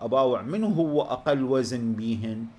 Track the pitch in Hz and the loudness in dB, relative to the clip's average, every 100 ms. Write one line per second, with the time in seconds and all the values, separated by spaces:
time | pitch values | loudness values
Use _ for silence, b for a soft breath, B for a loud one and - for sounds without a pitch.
0 | 113 131 131 113 110 202 226 165 160 147 | 0 2 4 2 -2 -2 0 2 2 2
1 | - 127 - 143 131 131 113 123 117 110 | 0 -2 0 0 2 0 0 -2 -2 -2
2 | 113 110 110 110 113 | -2 -4 -4 -6 -10